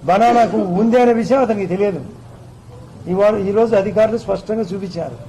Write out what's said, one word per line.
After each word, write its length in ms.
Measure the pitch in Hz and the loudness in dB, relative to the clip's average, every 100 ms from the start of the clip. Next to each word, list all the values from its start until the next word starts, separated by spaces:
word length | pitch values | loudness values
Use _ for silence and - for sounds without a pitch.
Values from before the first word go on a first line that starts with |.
బనానాకు 520 | 135 190 233 240 226 220 | 0 2 4 4 2 0
ఉంది 460 | 196 175 226 247 | -2 0 2 4
అనే 100 | 247 | 4
విషయం 280 | 226 196 269 | 2 2 0
అతనికి 260 | 240 208 190 | 2 -2 -4
తెలియదు. 340 | 185 202 165 127 - - - - - - - - - - | -2 -2 -2 -10 -18 -20 -20 -20 -20 -20 -20 -20 -16 -6
ఇవాళ, 300 | 185 208 214 | 2 2 2
ఈరోజు 400 | 190 202 226 214 | 0 0 2 2
అధికారులు 420 | 196 190 214 220 | 0 0 0 0
స్పష్టంగా 440 | 220 190 - 220 | -4 -6 -4 -6
చూపించారు 540 | 190 196 190 170 147 117 | -4 -6 -8 -8 -10 -12